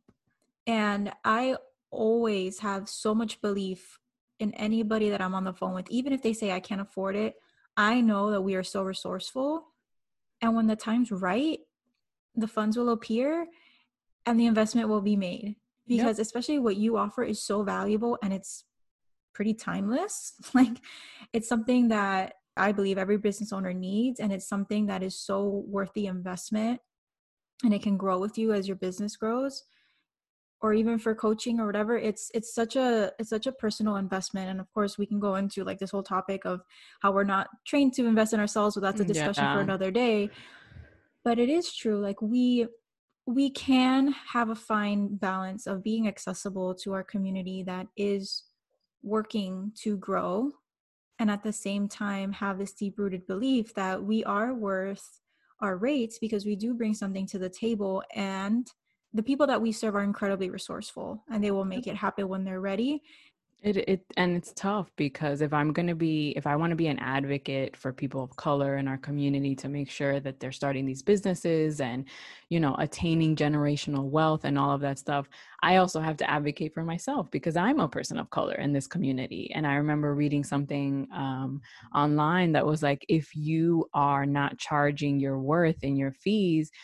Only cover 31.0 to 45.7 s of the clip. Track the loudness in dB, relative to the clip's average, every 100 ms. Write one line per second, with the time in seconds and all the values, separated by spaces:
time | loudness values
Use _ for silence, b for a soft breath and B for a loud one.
31 | 0 0 2 0 0 0 0 0 0 0
32 | 0 -4 -6 -6 -4 -2 0 2 2 2
33 | 2 -2 -4 -4 -4 -2 -4 0 0 0
34 | -2 -4 -4 -6 -6 -6 -6 -2 -2 -2
35 | -2 0 0 0 -2 -4 -6 -6 -4 -4
36 | -2 -4 -2 -4 -4 -6 -8 B B B
37 | 2 4 2 0 -2 -8 -2 4 4 4
38 | 4 4 4 2 0 2 2 2 -2 0
39 | 2 2 2 2 2 2 0 0 0 2
40 | 2 2 0 B B B B B B B
41 | B _ 0 2 4 2 0 -4 -2 0
42 | -2 -4 0 2 4 4 0 -4 _ _
43 | _ _ -2 2 2 0 2 4 6 4
44 | 4 0 -2 -2 -2 -4 -2 0 2 0
45 | 0 -2 -2 -2 -4 -8 -6